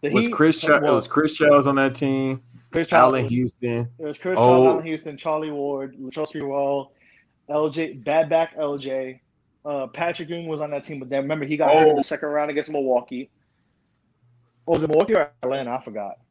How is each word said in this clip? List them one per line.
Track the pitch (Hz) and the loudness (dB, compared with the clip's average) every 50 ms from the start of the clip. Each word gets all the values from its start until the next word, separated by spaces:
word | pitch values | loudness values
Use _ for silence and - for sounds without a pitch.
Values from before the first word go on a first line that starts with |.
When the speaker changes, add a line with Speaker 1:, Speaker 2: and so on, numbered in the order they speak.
Speaker 1:
the | - 143 | -4 0
Speaker 2:
was | - 202 226 | 0 2 0
Speaker 1:
Heat | 240 226 | 2 2
Speaker 2:
Chris | - 151 160 156 - | 2 4 4 2 2
Speaker 1:
had | - 160 | 2 2
Speaker 2:
Chi-, | 147 | 4
it | 147 147 | 4 4
Speaker 1:
won. | 147 123 | 2 2
Speaker 2:
was | 113 110 | 0 0
Chris | - - 147 156 151 151 | -2 0 0 0 0 0
Childs | - 156 147 147 143 131 | 2 4 6 6 6 6
on | 139 139 | 4 2
that | 139 135 135 123 | 2 0 0 0
team, | - 147 135 135 135 135 131 135 131 _ _ _ - _ _ | -2 -2 -2 -2 -2 -2 -4 -4 -6 _ _ _ -20 _ _
Speaker 1:
Chris | - 160 165 - - | -4 -4 -2 2 4
Speaker 2:
Allen | - 123 131 135 131 120 | 6 6 6 4 2 -2
Speaker 1:
Childs. | 117 117 | -2 -2
Speaker 2:
Houston. | 123 127 120 - - 123 120 117 117 120 120 - - | -2 -2 -4 -6 -6 -6 -4 -4 -4 -4 -6 -10 -12
Speaker 1:
It | 160 | -12
was | 151 147 | -12 -10
Chris | - - 180 185 - | -8 -6 -2 2 4
Speaker 2:
Oh. | 117 127 127 127 | 6 8 8 8
Speaker 1:
Childs, | 127 135 - | 8 6 4
Allen | - 160 | 2 -2
Houston, | 165 156 151 - 156 143 | -6 -8 -8 -8 -12 -12
Charlie | 135 - 165 156 156 156 156 | -8 -6 -4 -4 -4 -4 -6
Ward, | 147 143 139 143 143 135 135 135 127 - | -6 -6 -6 -6 -6 -6 -8 -10 -12 -14
Latrell | 135 131 - 160 151 - | -16 -12 -8 -8 -8 -8
Sprewell, | - 156 147 139 135 139 139 139 139 139 135 _ _ _ _ _ _ _ _ _ _ _ _ - | -8 -10 -8 -6 -4 -2 -2 -2 -2 -4 -6 _ _ _ _ _ _ _ _ _ _ _ _ -6
L | 147 151 151 156 | -2 -2 -2 -2
J, | 135 160 160 131 135 | -2 -4 -6 -6 -8
bad | 135 107 147 151 160 160 147 | -10 -4 -2 0 0 2 2
back | 165 165 165 165 - | 2 0 0 -2 -4
L | 160 156 143 143 | -6 -6 -4 -4
J. | 139 131 135 131 131 131 127 127 127 _ _ _ _ _ _ _ _ - | -6 -8 -6 -6 -6 -8 -8 -12 _ _ _ _ _ _ _ _ _ -12
Uh, | 147 143 139 131 | -8 -8 -8 -8
Patrick | 127 - 160 170 170 170 - 170 151 | -8 -8 -6 -6 -6 -6 -8 -10 -10
Ewing | 170 170 170 | -10 -10 -8
was | 160 156 147 | -8 -8 -6
on | 151 147 | -6 -6
that | 147 143 139 | -8 -10 -10
team, | - 156 143 | -10 -14 -14
but | 131 123 | -10 -6
then | 139 139 139 | -4 -4 -4
remember | 139 156 156 147 | -4 -4 -6 -4
he | 135 151 | -4 -2
got | 147 160 151 151 | 0 2 4 6
hurt | 156 160 | 8 8
in | 156 151 | 6 6
Speaker 2:
Oh. | |
Speaker 1:
the | 143 135 | 4 -2
second | - 156 143 - 147 | -4 -6 -8 -6 -4
round | 147 151 147 151 | -4 -2 -2 -2
against | 147 147 151 - | -4 -6 -6 -4
Milwaukee. | 151 143 139 131 127 123 123 - 131 123 139 _ _ _ _ _ _ _ _ _ _ _ _ _ _ _ _ _ _ _ _ _ _ _ _ _ _ _ - | -4 -4 -2 0 0 0 -2 -4 -12 -12 -12 _ _ _ _ _ _ _ _ _ _ _ _ _ _ _ _ _ _ _ _ _ _ _ _ _ _ _ -2
Or | - 165 | 0 0
was | - 156 | 0 2
it | 151 | 2
Milwaukee | 151 156 196 208 220 | 2 2 2 4 2
or | 190 147 147 _ - | 0 0 0 _ -8
Atlanta? | - 127 135 139 131 120 120 | -6 -6 -4 -4 -6 -6 -8
I | 131 - | -8 -8
forgot. | 127 104 110 101 98 - _ _ _ | -10 -10 -10 -10 -10 -12 _ _ _